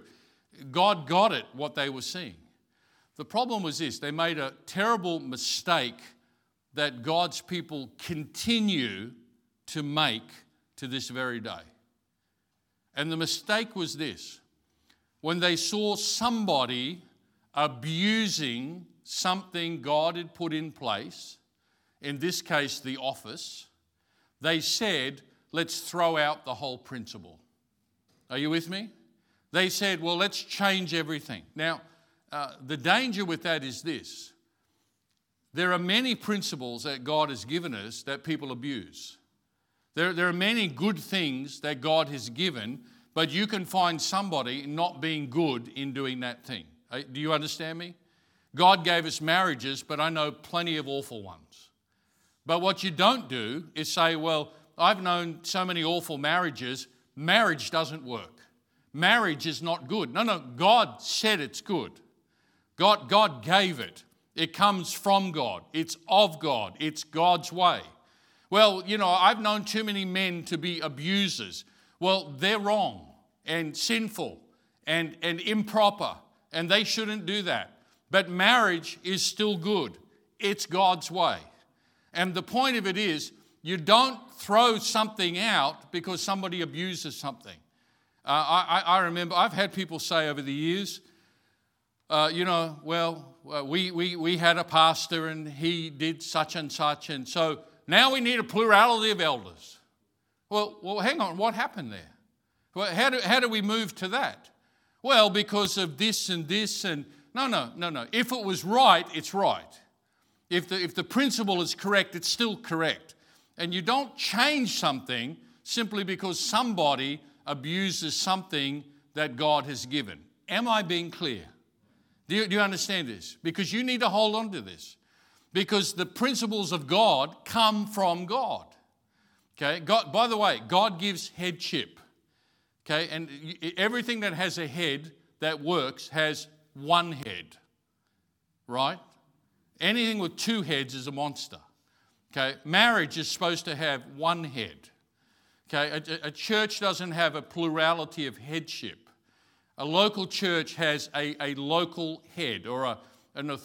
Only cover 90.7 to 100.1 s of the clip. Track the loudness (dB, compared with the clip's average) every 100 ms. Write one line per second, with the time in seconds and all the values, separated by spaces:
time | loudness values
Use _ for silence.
90.7 | -2 -4 -10 -16 _ _ _ _ _ _
91.7 | _ _ _ -2 2 2 2 2 2 0
92.7 | -6 -4 0 0 -4 -12 -20 -8 -6 -2
93.7 | -2 -2 -2 -2 -2 0 4 4 4 4
94.7 | 6 6 4 -2 -4 -4 -6 -10 -4 -2
95.7 | -2 -4 -4 -4 -4 -2 -2 0 -2 -6
96.7 | -2 0 0 -4 -8 -4 0 0 0 -8
97.7 | _ 2 6 6 4 0 0 0 2 8
98.7 | 10 8 6 2 2 0 0 -6 -18 -20
99.7 | -20 _ _ _